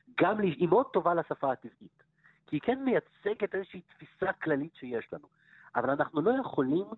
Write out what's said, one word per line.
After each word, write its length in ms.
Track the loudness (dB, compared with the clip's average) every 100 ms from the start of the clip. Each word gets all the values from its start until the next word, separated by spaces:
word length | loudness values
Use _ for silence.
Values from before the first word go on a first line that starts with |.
| -8 0
גם 180 | 2 2
ל-, 40 |
היא 260 | 0 0 4
מאוד 160 | 4 4
טובה 200 | 0 2
לשפה 380 | 2 0 -2 -2
הטבעית, 520 | -2 -8 -20 -20 _ _ _ _ _ _
כי 80 |
היא 60 | -2
כן 180 | 0 0
מייצגת 720 | 2 0 -2 _ -6 -4 -4
איזושהי 260 | -4 -8 -12
תפיסה 520 | -20 -20 -20 -4 -4
כללית 420 | -2 0 -2 -2
שיש 320 | -10 -8 -6 -6
לנו. 140 | -12 -14 _ _ -20 -8
אבל 140 | -2 0
אנחנו 320 | 0 0 0
לא 100 | 2 2
יכולים 440 | 0 -2 0 0 -2